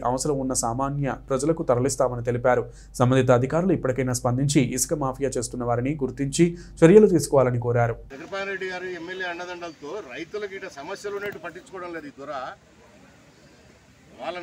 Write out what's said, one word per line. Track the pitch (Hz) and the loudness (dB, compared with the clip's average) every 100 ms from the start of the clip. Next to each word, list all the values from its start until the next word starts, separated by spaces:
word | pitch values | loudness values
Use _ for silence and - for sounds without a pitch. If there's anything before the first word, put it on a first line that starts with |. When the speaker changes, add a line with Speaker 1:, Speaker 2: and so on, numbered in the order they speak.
| 120 | -2
Speaker 1:
అవసరం | 127 151 135 | -2 -2 -2
ఉన్న | 131 127 | -2 -2
సామాన్య | 120 123 139 143 135 110 - | -2 -2 -4 -2 -4 -4 -4
ప్రజలకు | 135 147 165 147 | -2 0 0 2
తరలిస్తామని | 120 135 - 127 120 120 | 2 2 0 -2 -2 -4
తెలిపారు. | 120 123 123 113 - - - | 0 2 2 0 -10 -6 2
సంబంధిత | 123 131 127 123 | 4 4 6 4
అధికారులు | 127 156 185 147 | 4 0 2 0
ఇప్పటికైనా | 131 127 127 123 | 0 -2 -2 0
స్పందించి | 123 123 139 151 - 127 | 0 0 2 2 2 0
ఇసుక | - 156 | -4 -4
మాఫియా | 135 131 135 131 | -4 -4 -4 -4
చేస్తున్న | 117 123 120 | -6 -4 -2
వారిని | 120 127 156 | -2 -2 -2
గుర్తించి | 131 123 139 156 175 170 - - | -4 -4 -2 2 2 0 -10 6
చర్యలు | 165 214 208 | 10 10 10
తీసుకోవాలని | 165 143 139 127 120 120 | 6 4 4 4 2 0
కోరారు. | 120 117 113 - | 2 0 -2 -10
Speaker 2:
చక్రపాణి | 135 - 196 196 | -16 -10 -8 -6
రెడ్డి | 190 185 | -6 -6
గారు | 180 185 175 | -8 -8 -10
ఎమ్మెల్యే | 170 185 180 | -10 -8 -8
అండదండలతో | 170 180 175 170 147 143 208 139 127 | -8 -10 -12 -12 -14 -12 -12 -12 -12
రైతులకు | 165 208 208 190 | -10 -10 -10 -12
ఇట | 185 139 | -14 -14
సమస్యలు | 151 196 202 202 | -12 -10 -10 -8
ఉన్నట్టు | 202 165 175 | -8 -10 -14
పట్టించుకోవడం | 170 - 185 175 165 | -16 -16 -12 -10 -12
లేదు. | 147 | -14
ఈ | 135 | -14
దొర | 139 139 139 202 _ _ - - - - - - - - - _ _ _ - - | -12 -10 -10 -14 _ _ -20 -20 -20 -20 -20 -20 -20 -20 -20 _ _ _ -20 -12
వాళ్ళ | 143 175 | -10 -8